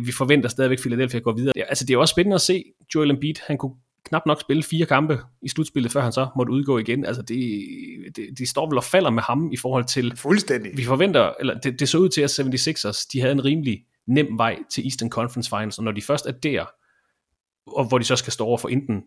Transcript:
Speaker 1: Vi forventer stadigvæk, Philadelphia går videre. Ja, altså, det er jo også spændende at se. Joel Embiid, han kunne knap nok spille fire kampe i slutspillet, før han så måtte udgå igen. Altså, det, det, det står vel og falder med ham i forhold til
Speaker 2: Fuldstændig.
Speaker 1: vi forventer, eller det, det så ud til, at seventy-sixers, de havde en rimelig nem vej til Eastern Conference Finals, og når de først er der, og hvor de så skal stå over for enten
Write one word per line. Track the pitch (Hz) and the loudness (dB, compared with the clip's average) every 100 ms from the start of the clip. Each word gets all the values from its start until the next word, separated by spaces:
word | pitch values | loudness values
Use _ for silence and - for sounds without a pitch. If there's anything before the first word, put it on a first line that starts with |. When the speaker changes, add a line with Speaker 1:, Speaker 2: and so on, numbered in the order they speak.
| 120 | -2
Speaker 1:
Vi | |
forventer | - 131 147 120 | -2 4 4 4
stadigvæk, | - 131 131 | 2 2 2
Philadelphia | 131 120 127 117 | 0 0 0 -2
går | 117 | -2
videre. | 110 135 123 | 0 0 0
Ja, | |
altså, | - 135 127 | -2 -2 2
det | |
er | |
jo | 127 | 4
også | 156 | 4
spændende | - 196 190 | 4 2 2
at | |
se. | - 185 - _ - 156 | 2 0 -2 _ -4 0
Joel | 147 | 2
Embiid, | 135 147 151 - | 2 0 -4 -4
han | 143 | -4
kunne | 135 - _ _ - | -4 -10 _ _ -4
knap | 160 156 | -2 0
nok | 147 | 0
spille | - 151 | 0 0
fire | - 165 160 | 0 0 2
kampe | 139 156 131 - _ | 2 2 0 -6 _
i | 135 | -8
slutspillet, | - 151 143 120 | -4 -4 0 0
før | 143 | 0
han | 120 | 0
så | 120 131 131 | 0 -2 -2
måtte | 117 | 0
udgå | 131 143 123 | 0 2 0
igen. | 113 123 - | 0 -2 -2
Altså, | 127 | -6
det, | - 120 120 104 95 - - - 92 - | -6 -4 -4 -4 -8 -12 -14 -16 -14 -12
det, | 104 127 | -12 -8
det | 127 | -6
står | 139 156 | -2 0
vel | 131 | 0
og | |
falder | - 185 151 | 2 4 4
med | 113 | 2
ham | - 139 165 | 0 0 -2
i | 131 | -2
forhold | 127 131 120 | -2 0 0
til | 135 120 120 | -2 -2 -2
Speaker 2:
Fuldstændig. | 139 202 - 127 104 139 | 2 2 2 -2 -2 -4
Speaker 1:
vi | |
forventer, | 123 135 196 147 98 - | 0 2 4 4 4 2
eller | 135 - | -4 -2
det, | 139 127 | -4 0
det | 143 | 2
så | 160 | 4
ud | 185 | 4
til, | - | 4
at | 143 | 2
seventy-sixers, | - 135 123 160 156 104 - - | 0 -2 0 0 -2 -4 -6 -4
de | 131 | 0
havde | 127 | 2
en | 139 135 | 2 2
rimelig | 156 135 98 _ _ - | 2 0 -4 _ _ 0
nem | 135 143 113 | 2 2 2
vej | 113 92 - | 0 0 -6
til | - | -6
Eastern | 131 - 113 | -4 -4 -4
Conference | - 120 123 - | -2 -4 -4 -4
Finals, | 104 107 - | -4 -4 -4
og | |
når | 113 | -4
de | 104 | -4
først | - 143 - | -2 -2 -2
er | |
der, | 127 156 117 - - _ _ _ _ _ _ _ _ - | -4 -2 -2 -4 -10 _ _ _ _ _ _ _ _ -6
og | - 123 | -2 2
hvor | 127 | 2
de | |
så | 113 127 | 2 0
skal | - | -2
stå | - 113 | -4 0
over | 117 | 0
for | - | 0
enten | 123 135 101 | -2 0 -4